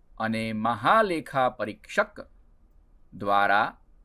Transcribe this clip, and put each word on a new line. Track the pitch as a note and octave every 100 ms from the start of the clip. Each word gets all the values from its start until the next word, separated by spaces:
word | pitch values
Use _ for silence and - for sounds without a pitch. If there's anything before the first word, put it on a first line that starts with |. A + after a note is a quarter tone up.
| _ -
અને | A2+ A2+ A2+
મહાલેખા | A2 A2+ A#2 C3+ G#3+ G#3+ E3 - C#3 B2+
પરીક્ષક | - G#2+ - - - G#3+ - - _ _ _ _ _ _ _ -
દ્વારા | - G2+ G2+ G2+ G2+ B2+ - _ -